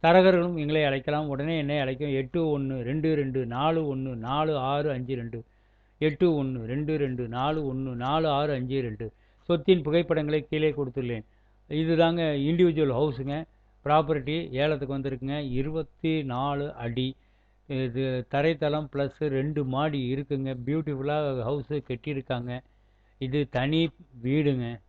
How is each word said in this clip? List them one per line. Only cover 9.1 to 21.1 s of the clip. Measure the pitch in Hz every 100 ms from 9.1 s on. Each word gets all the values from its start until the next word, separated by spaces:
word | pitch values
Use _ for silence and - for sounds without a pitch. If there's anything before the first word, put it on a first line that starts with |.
| _ _ _ -
சொத்தின் | 170 147 185
புகைப்படங்களை | 151 165 170 156 151 156 147
கீழே | 156 151
கொடுத்துள்ளேன். | 143 135 127 123 117 - _ _ _ _
இதுதாங்க | 147 160 160 165 170 160 147 139
இண்டிவிஜுவல் | 170 180 156 147 123
ஹவுஸுங்க. | 151 127 135 147 160 _ _ _ 139
ப்ராப்பர்ட்டி | 151 151 151 131 160 165
ஏலத்துக்கு | 127 147 147 139 139
வந்திருக்குங்க. | 135 131 135 147 143
இருபத்தி | 123 139 160 147 _ 160 160
நாலு | 135 123 139 143 143
அடி. | 151 117 120 127 135 _ _ _ _ _
இது | 135 131 117 135 127 123
தரைத்தளம் | 143 156 156 151 151 151
ப்ளஸ் | 139 139 -
ரெண்டு | 151 135 143 151
மாடி | 135 127 156 143 123
இருக்குங்க. | 135 143 139 135 127 123
பியூட்டிஃபுல்லாக | 156 151 139 135